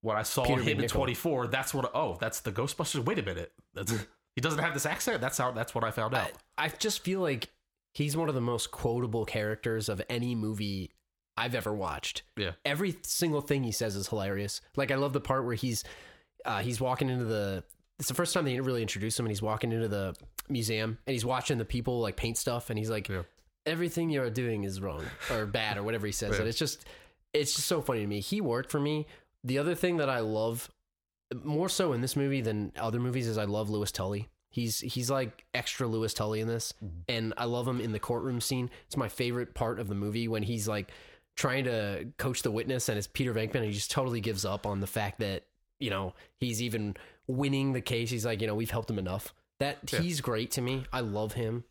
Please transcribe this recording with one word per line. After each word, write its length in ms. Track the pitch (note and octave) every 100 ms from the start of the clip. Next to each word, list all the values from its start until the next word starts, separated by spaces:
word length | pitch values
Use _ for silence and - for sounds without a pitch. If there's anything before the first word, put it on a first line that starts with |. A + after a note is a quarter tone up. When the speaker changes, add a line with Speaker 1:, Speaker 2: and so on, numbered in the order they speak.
Speaker 1:
when 160 | A2 G#2+
I 60 |
saw 220 | A2 - B2
Speaker 2:
Peter 160 | C3
Speaker 1:
him 160 | B2 D3
in 60 | A#2
Speaker 2:
McNichol. 20 |
Speaker 1:
Twenty-four. 600 | - B2+ A2+ E3+ C#3 A#2+
That's 260 | C3 C3+
what. 160 | C#3+ B2
Oh, 220 | - D3+ F2
that's 220 | A2 -
the 100 | -
Ghostbusters. 520 | G2+ C3+ - D#3 C#3+
Wait 140 | A#2+ G#3
a 40 |
minute. 300 | G2 F2 E2+ _ _
That's, 180 | - F#2+
<laughs> 420 | A2+ G2+ _ _
he 60 | -
doesn't 200 | D3 D3
have 120 | E3
this 140 | C#3+ D3
accent. 340 | E3 - G3
That's 160 | B2+ -
how. 140 | B2+
That's 240 | A#2+ A2+
what 100 | -
I 60 | A2+
found 240 | G#2+ A2
out. 180 | B2+ F#2+ - _ -
Speaker 2:
I, 80 |
I 40 | D3
just 340 | - A3 G3
feel 160 | - F#3+
like 300 | F3 B2+ - _ _ _ _
he's 240 | - D3 D3+
one 140 | E3
of 40 |
the 60 | C3
most 300 | A#2+ A#2 -
quotable 560 | - C3 A#2+ B2 A2+ G#2+
characters 640 | A#2 G#2+ G#2+ A#2+ A2 G#2+
of 100 | G2 -
any 260 | A#2+ B2
movie 580 | A#2+ G#2+ G#2+ G#2 G2 F#2 _ _ _ _ -
I've 140 | A#2+
ever 180 | A#2+ G#2+
watched. 480 | G#2+ F#2 C#2+ - - - -
Speaker 1:
Yeah. 160 | G2 E2
Speaker 2:
Every 320 | C#3 C#3+ G3 -
single 380 | - - E3+ D3+
thing 220 | C#3 C#3+
he 80 | B2
says 240 | G#2 A2+ G2+
is 120 | G2
hilarious. 520 | A2 G2 G2 G2+ - - -
Like, 140 | C3+
I 40 | C3+
love 160 | C#3+
the 80 | C#3
part 240 | - C3
where 100 | B2
he's, 280 | A#2 B2+ A2 - - - - _ _
uh, 160 | - G#2
he's 200 | G#2 A#2
walking 280 | C3 B2+ C3+
into 160 | B2+
the, 400 | A#2 A2 G2+ F#2+ - - _ _
it's 100 | C#3
the 60 |
first 180 | C3 F3
time 100 | F#3
they 140 | D3 B2
really 220 | C3 B2
introduce 360 | A2 G2 G#2+ -
him, 80 | A#2
and 40 |
he's 120 | G2+
walking 300 | G#2+ G#2+ A#2+
into 160 | A2+ A2+
the 260 | G2+ F#2+ - - - -
museum, 500 | C3 A2 A2 A2 A2+ -
and 60 |
he's 120 | C3
watching 340 | A2+ B2+ - C3
the 60 |
people, 360 | A2 A#2+ A#2 B2
like, 160 | A2 -
paint 200 | A#2 A2+
stuff, 320 | - A#2+ -
and 80 | A2
he's 120 | A2
like, 180 | A2 G2
Speaker 1:
Yeah. 140 | F#2+ F2 _ _ _ -
Speaker 2:
"Everything 440 | E3 E3+ E3 E3
you're 200 | D3 B2+
doing 340 | A2 B2 G#2+
is 160 | G2 F#2+
wrong 240 | F#2+ D2+ D#2+ - -
or 160 | A#2+ G#2+
bad," 300 | A2+ G#2+ G2+
or 60 |
whatever 240 | G#2 A2+ G#2
he 60 |
says. 180 | G2 G#2
Speaker 1:
<laughs> 40 |
Yeah. 60 | G2+
Speaker 2:
And 80 | G2
it's 100 | A#2
just, 260 | D3 - - - - _ _
it's 200 | D3+ C#3+
just 120 | - -
so 140 | E3+
funny 180 | - A#2+
to 60 | G#2
me. 140 | G#2
He 200 | G2+ G3+
worked 300 | F3 A#2 C3+
for 100 | D3+
me. 260 | C#3+ D3+ D3+ - _ _
The 140 | B2 C3+
other 160 | D3
thing 240 | F3 F3+ E3+
that 100 | C#3
I 120 | B2+
love 500 | A2 A2 A2+ A#2 - _ _ _ _ _ _ B2
more 240 | B2+ D3+ F#3
so 240 | - F3+
in 80 | B2
this 160 | B2+ -
movie 240 | C#3 C#3
than 320 | A2+ G#2+ G#2 -
other 220 | A2+ A#2
movies 260 | B2 B2 A#2
is 100 | A2
I 60 |
love 260 | G#2 G#2 G#2
Louis 220 | G#2+ G#2
Tully. 360 | - F#2+ G2+ G#2+ _ _
He's, 280 | - A#2 A2
he's, 300 | C3 B2+ B2
like, 340 | C3+ B2 - -
extra 320 | B2 A#2 - B2
Louis 260 | A2 A2
Tully 280 | - G#2+ A2
in 80 | A2
this, 240 | A#2 - -
Speaker 1:
Mm-hmm. 140 | G2+ E2 E2+
Speaker 2:
and 260 | A#2 A2+ -
I 80 |
love 240 | A#2+ A#2+ A#2+
him 120 | B2
in 120 | A#2
the 80 | G#2+
courtroom 400 | - A#2+ C3+ B2
scene. 280 | - B2+ B2 - -
It's 100 | -
my 120 | A#2
favorite 460 | - A#2+ A#2+ A#2+
part 240 | - A2+ F#2+
of 80 | G#2
the 60 |
movie 320 | G2+ G#2 A2 A#2
when 160 | A2
he's, 240 | G#2 A#2 G#2+
like, 240 | G#2 F#2+ - - - _ -
trying 280 | C#3+ C3
to 420 | B2+ A#2 G#2 G2 A#2 -
coach 240 | C#3 B2
the 80 | B2+
witness, 380 | G#2+ B2 B2+ -
and 100 | G#2
it's 80 | G2+
Peter 260 | - B2+
Venkman, 240 | A2+ A2 C3+
and 80 | A2
he 60 |
just 180 | G#2 -
totally 280 | - B2+ A#2
gives 240 | A2 G2+
up 220 | G2 G2+ -
on 140 | G2+
the 60 | G2
fact 320 | - G2+ -
that, 240 | G#2 F#2 - _ _ _
you 100 | B2+
know, 240 | G2 F#2+ - - _
he's 200 | B2+ A2
even 340 | A#2+ A2 G#2 G2 - - -
winning 440 | C3 C#3+ C#3 C3+
the 60 | B2+
case. 300 | A#2+ A#2+ A#2
He's 160 | A#2+ A2
like, 140 | A2
you 80 | A2
know, 80 | G#2
"We've 140 | A2+
helped 200 | A#2+ A2
him 80 | G#2+
enough." 340 | F#2 F#2+ - - _ _
That 180 | C#3 - -
Speaker 1:
Yeah. 80 | A#2+
Speaker 2:
he's 200 | E3+ D#3+
great 300 | B2+ A2+ A#2+
to 80 | -
me. 240 | B2 C3+ C3
I 60 | B2+
love 340 | A#2+ G#2 G#2+
him. 280 | A#2+ A2+ A#2+ A#2+